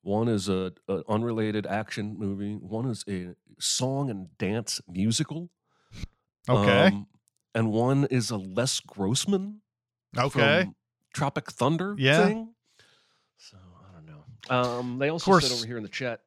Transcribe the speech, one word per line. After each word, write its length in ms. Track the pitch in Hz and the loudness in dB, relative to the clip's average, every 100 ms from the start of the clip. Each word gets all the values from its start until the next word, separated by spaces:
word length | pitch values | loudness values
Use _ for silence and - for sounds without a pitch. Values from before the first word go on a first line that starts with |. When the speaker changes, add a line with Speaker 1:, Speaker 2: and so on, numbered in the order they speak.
Speaker 1:
One 240 | 90 104 117 | -2 0 2
is 200 | 107 95 | 0 0
a, 240 | 92 92 - - | -2 -2 -8 -6
a 140 | 95 - | -6 -2
unrelated 560 | 107 117 113 107 107 | -2 0 -2 0 -2
action 500 | 98 101 107 - 104 101 | -2 -4 -4 -8 -8 -6
movie. 360 | 101 98 101 | -6 -4 -6
One 320 | 107 92 110 131 | -8 -8 -4 -4
is 160 | 110 - | -6 -6
a 200 | 95 90 85 _ _ | -8 -8 -16 _ _
song 500 | - - 127 135 139 | -4 0 0 -2 -4
and 260 | 101 92 _ | -6 -10 _
dance 420 | 95 110 110 - - | -2 -2 -4 -8 -8
musical. 640 | 90 107 117 151 156 175 _ _ _ _ - - _ _ _ - | 0 2 2 -2 -6 -10 _ _ _ _ -14 -14 _ _ _ 0
Speaker 2:
Okay. 380 | 120 101 117 180 | 4 6 6 6
Speaker 1:
Um, 200 | 202 - _ _ _ _ | 4 -10 _ _ _ _
and 160 | 113 113 | -2 2
one 340 | 107 120 139 139 | 2 2 2 2
is 180 | 127 104 | 0 -2
a 80 | 110 | -6
Les 420 | 95 95 135 - | -4 -2 -2 -2
Grossman 800 | - - 98 127 - 196 202 214 _ _ _ _ _ | -8 -4 0 0 2 0 -2 -12 _ _ _ _ _
Speaker 2:
Okay. 480 | 117 139 147 139 160 | -2 0 4 4 4
Speaker 1:
from 100 | 185 - _ _ _ | 2 -6 _ _ _
Tropic 360 | - 139 - - | -4 -2 -2 -8
Thunder 440 | - 127 160 190 208 | -2 0 2 -2 2
Speaker 2:
Yeah. 280 | 135 151 | 4 6
Speaker 1:
thing. 280 | - 220 226 _ _ _ _ _ _ _ _ _ | 4 2 -6 _ _ _ _ _ _ _ _ _
So, 200 | - 95 | -20 -20
I 380 | 92 87 95 | -20 -20 -20
don't 100 | 87 | -20
know. 500 | 156 151 - - - | -20 -20 -20 -20 -2
Um, 440 | 127 123 123 123 123 | 0 0 -2 -6 -2
they 80 | 139 | -2
Speaker 2:
Of 60 | |
Speaker 1:
also 120 | 165 | 0
Speaker 2:
course. 220 | 190 180 135 | 6 6 6
Speaker 1:
said 80 | 120 | -2
over 80 | |
here 120 | 113 120 | -6 -8
in 60 | |
the 60 | 104 | -8
chat 320 | - 127 113 | -6 -6 -8